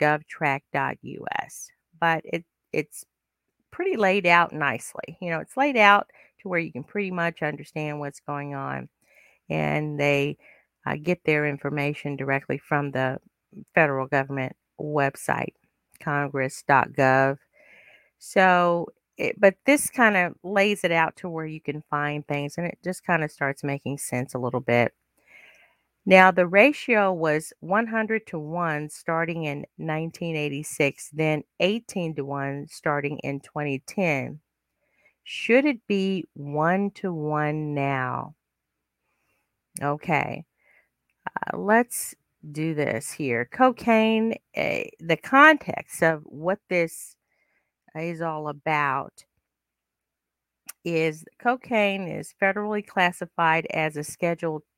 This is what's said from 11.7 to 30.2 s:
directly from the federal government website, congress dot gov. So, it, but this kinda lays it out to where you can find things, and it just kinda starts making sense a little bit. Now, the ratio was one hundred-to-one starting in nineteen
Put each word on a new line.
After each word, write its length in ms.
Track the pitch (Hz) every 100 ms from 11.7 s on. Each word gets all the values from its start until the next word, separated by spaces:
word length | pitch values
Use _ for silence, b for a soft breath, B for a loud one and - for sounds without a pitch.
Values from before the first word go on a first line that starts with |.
| 151 143 147 143 139
directly 420 | 139 135 - 139
from 320 | - 147 143
the 280 | 131 131 131 _ _ _ - -
federal 320 | 180 151 135 131
government 480 | 139 135 139 131 - _ -
website, 760 | 151 147 139 - - - - - _ _ _ -
congress 640 | 156 143 143 139 131 - -
dot 220 | 135 -
gov. 460 | 127 131 131 135 139 _ b b b b b b b
So, 720 | - 196 185 180 175 175 - - _ -
it, 220 | - -
but 160 | 202 -
this 240 | - 285 -
kinda 420 | - 220 190 175 -
lays 400 | 180 202 208 202
it 80 | 175
out 240 | 170 160 -
to 120 | 180
where 180 | 160 156
you 140 | 156
can 240 | - 151 -
find 380 | 147 147 147 -
things, 320 | 143 143 -
and 80 | 175
it 120 | -
just 240 | 180 185 -
kinda 220 | 165 151
starts 340 | - 139 139
making 360 | 143 139 127 139
sense 360 | - 123 131
a 40 | 127
little 200 | 123 123
bit. 340 | 123 120 117 _ _ _ b b b b b b b _
Now, 280 | 190 185 185
the 160 | 180 175
ratio 640 | 196 269 294 - 214 196
was 400 | 170 160 151 - -
one 260 | 160 202 233
hundred-to-one 1040 | 220 214 220 - 165 151 170 165 147 151
starting 560 | - - 165 165 165
in 220 | 151 143 - -
nineteen 560 | 160 156 160 -